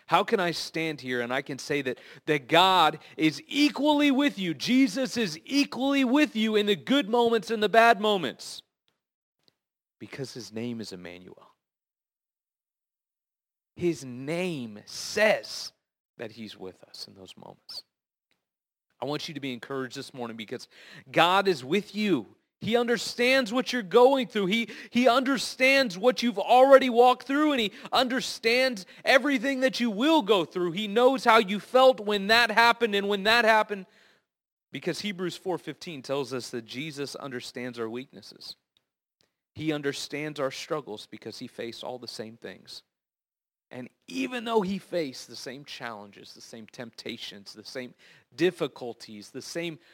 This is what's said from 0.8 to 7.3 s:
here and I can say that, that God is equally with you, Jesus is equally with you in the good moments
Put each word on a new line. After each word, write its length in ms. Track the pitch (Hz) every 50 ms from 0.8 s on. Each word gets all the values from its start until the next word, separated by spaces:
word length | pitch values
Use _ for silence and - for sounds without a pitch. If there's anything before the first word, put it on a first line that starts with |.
| 160 160 156 135
here 220 | 123 127 127 123
and 100 | 120 120
I 100 | 123 139
can 160 | 143 - 147 123
say 240 | - - 147 143 135
that, 140 | 127 120 - - - - - -
that 240 | - 151 151 131 123
God 500 | 151 165 180 190 190 180 160 151 156 151 - - -
is 260 | - 156 156 151 - - -
equally 640 | - 277 294 294 208 - 269 302 302 285 294 285
with 260 | 269 247 285 285 190 196
you, 160 | 190 175 156
Jesus 640 | 131 - 170 240 262 269 247 175 269 262 233 -
is 240 | 233 233 180 151 160 -
equally 580 | - 269 285 277 - - 226 254 277 277 277 269
with 320 | 240 247 294 302 - -
you 220 | 220 220 220 214 208
in 80 | 208
the 100 | 202 208
good 320 | 156 120 - 262 285 269 190
moments 420 | 220 240 233 233